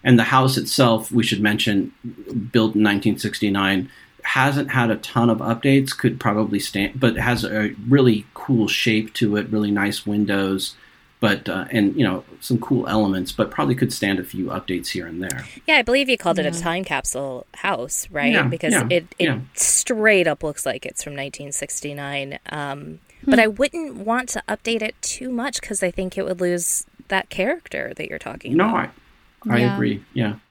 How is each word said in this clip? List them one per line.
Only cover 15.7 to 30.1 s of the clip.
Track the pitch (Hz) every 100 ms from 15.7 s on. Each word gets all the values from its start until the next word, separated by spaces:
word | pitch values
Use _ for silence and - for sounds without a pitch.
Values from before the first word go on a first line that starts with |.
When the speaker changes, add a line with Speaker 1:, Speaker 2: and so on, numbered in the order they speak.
| 302
Speaker 2:
I |
believe | 240 262 269
you | 240
called | 175 170
it | 151
a | 170
Speaker 3:
Yeah. |
Speaker 2:
time | 170 175
capsule | 180 139 - 127 139 127 - -
house, | 185 160 131 - -
right? | 147 143
Speaker 1:
Yeah, | -
Speaker 2:
Because | 135 127 156
Speaker 1:
yeah, | - 120
Speaker 2:
it, | 175 170 -
it | 170
Speaker 1:
yeah. | 113 127 -
Speaker 2:
straight | - - - 226 214 202 165
up | 147
looks | 156 147 139
like | 127 -
it's | -
from | - 139
nineteen | 139 - 143
sixty-nine. | - 139 - 147 143 143 143 139 143 -
Um, | 151 143 139 151 160 _ _
Speaker 3:
Hmm. | -
Speaker 2:
but | 254
I | 220
wouldn't | 208 277 339 302 -
want | 202 240 254
to | - -
update | 214 233 226
it | 214 -
too | - - 254
much | 247 269 -
'cause | - 202
I | 180
think | 175 185 190
it | 190
would | 180
lose | 180 175 175 - - _ -
that | 190 -
character | - 196 339 - 71 - -
that | -
you're | -
talking | - - - 147
Speaker 1:
No, | 208
Speaker 2:
about. | 196 - - _ _ _ _ 226
Speaker 1:
I, | 120
I |
Speaker 3:
Yeah. | 123 120
Speaker 1:
agree. | 120 107 -